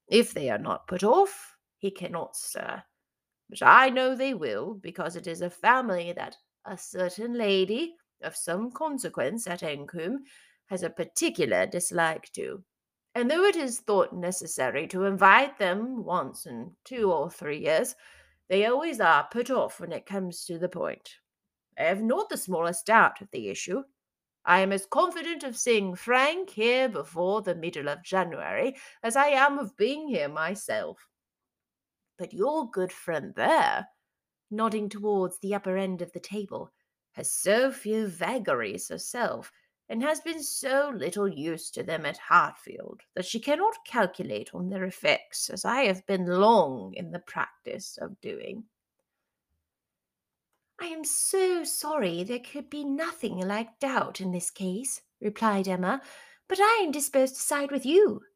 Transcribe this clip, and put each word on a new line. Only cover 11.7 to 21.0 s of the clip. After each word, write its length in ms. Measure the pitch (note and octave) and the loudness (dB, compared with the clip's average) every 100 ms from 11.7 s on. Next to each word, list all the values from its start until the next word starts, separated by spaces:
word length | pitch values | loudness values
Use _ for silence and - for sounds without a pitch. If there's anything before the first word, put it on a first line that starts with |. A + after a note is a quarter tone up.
| F3 - F3 E3 D#3+ - | 0 -2 2 2 0 -8
to. 320 | - C2 G3+ - _ _ _ _ | -10 -10 -10 -16 _ _ _ _
And 160 | B3 B3 | -2 2
though 140 | D#4+ | 4
it 120 | G4+ F4 | 4 4
is 240 | C4+ A#3 | -2 -4
thought 320 | - G3+ - | 2 4 4
necessary 720 | F3+ F3 F#3 D#3+ - C3 A2+ D#3+ | 0 -4 -4 -6 -2 -2 -2 -4
to 160 | F#3 | -2
invite 540 | G3 G3 F#3+ G#3+ C#4 - | 0 6 8 8 6 0
them 460 | F#3+ F#3+ A#3+ B3 | 0 0 -4 -6
once 420 | E3 F3 C3 - E3 | -4 -4 -4 -8 -12
in 300 | A#2 C#3 - | -12 -12 -16
two 280 | - B3 G3+ | -12 0 2
or 180 | D#3+ E3 | 2 0
three 280 | - D3 D3 | -6 -8 -4
years, 380 | C3 D#3+ B3+ - - - _ _ - | 0 2 0 -4 -18 -20 _ _ 0
they 180 | F#3+ G#3+ | 2 4
always 340 | B3+ E4 A#3+ | 2 0 2
are 280 | F3+ D3 D#3 | 6 6 4
put 200 | - - | -2 -2
off 300 | B3 B2 - | 0 0 -4
when 120 | E3+ | -10
it 140 | D3+ - | -10 -6
comes 380 | G3 F#3 E3+ | -6 -6 -8
to 140 | - E3 | -10 -6
the 100 | F3 | -4
point. 500 | F3+ D2+ - | -4 -6 -6